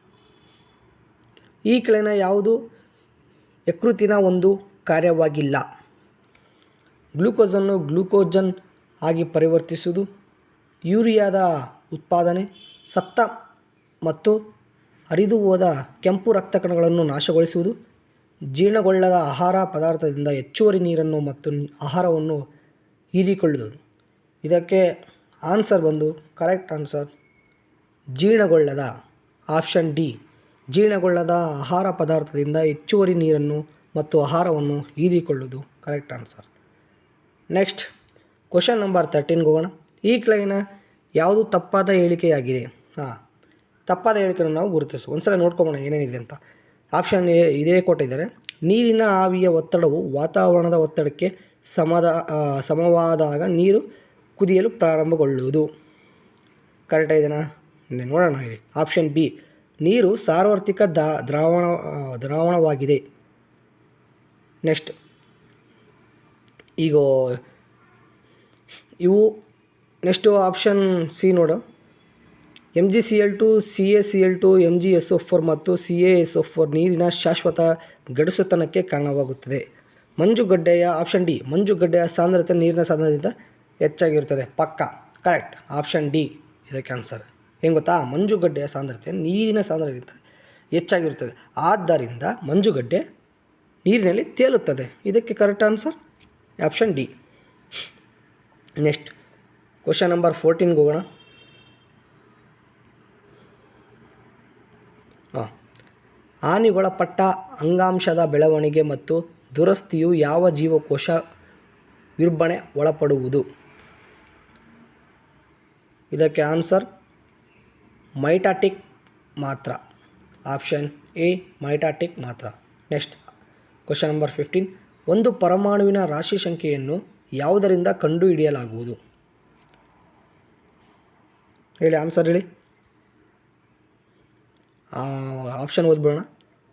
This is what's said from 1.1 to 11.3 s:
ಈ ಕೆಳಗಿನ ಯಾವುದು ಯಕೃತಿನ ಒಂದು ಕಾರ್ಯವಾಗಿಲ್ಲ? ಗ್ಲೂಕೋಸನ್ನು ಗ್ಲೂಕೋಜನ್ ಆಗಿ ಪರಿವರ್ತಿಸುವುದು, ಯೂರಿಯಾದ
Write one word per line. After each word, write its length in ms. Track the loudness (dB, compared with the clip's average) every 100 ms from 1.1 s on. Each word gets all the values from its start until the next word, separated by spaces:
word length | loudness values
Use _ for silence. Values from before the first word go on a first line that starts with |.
| _ _ _ _ _ 0
ಈ 140 | 0
ಕೆಳಗಿನ 280 | 2 0 2
ಯಾವುದು 640 | 0 0 0 0 -2 -4 -20 _ _ _ _ _ _ _ _ -6
ಯಕೃತಿನ 440 | -2 0 2 2
ಒಂದು 500 | 2 2 4 2 0 -6 _
ಕಾರ್ಯವಾಗಿಲ್ಲ? 1000 | -2 0 2 2 0 0 -2 -2 -6 -14 _ _ _ _ _ _ _ _ _ _ _ _ _ -2
ಗ್ಲೂಕೋಸನ್ನು 600 | 0 2 2 2 0 0
ಗ್ಲೂಕೋಜನ್ 760 | -2 -2 2 2 2 2 0 -4 _ _ _ _
ಆಗಿ 220 | -2 -2
ಪರಿವರ್ತಿಸುವುದು, 840 | -2 0 2 2 0 -6 -4 -4 -6 -10 _ _ _ _ _ _ -2
ಯೂರಿಯಾದ 500 | 2 4 4 2